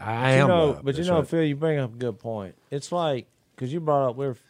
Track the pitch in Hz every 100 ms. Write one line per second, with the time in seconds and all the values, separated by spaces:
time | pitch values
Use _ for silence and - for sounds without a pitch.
0 | 98 113 131 131 143 175 151 - 139 139
1 | 175 170 139 165 156 143 160 147 127 117
2 | 120 98 120 110 92 - - 143 - 175
3 | 165 135 123 _ _ - 131 160 156 143
4 | 135 120 139 120 _